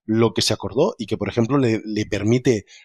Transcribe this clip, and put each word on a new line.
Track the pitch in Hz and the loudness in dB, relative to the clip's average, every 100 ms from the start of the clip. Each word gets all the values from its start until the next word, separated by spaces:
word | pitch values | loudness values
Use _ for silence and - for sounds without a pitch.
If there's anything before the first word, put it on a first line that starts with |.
lo | - 110 113 | -4 2 2
que | 107 | 2
se | - | -2
acordó | 107 98 98 175 - | -2 -4 0 0 -2
y | 101 | -6
que, | 107 | -4
por | 101 | -2
ejemplo, | - 117 143 | 0 0 2
le, | 127 110 | 2 0
le | 107 107 101 | -2 -6 -4
permite | 101 101 123 131 113 - - | -2 0 2 2 0 -2 -18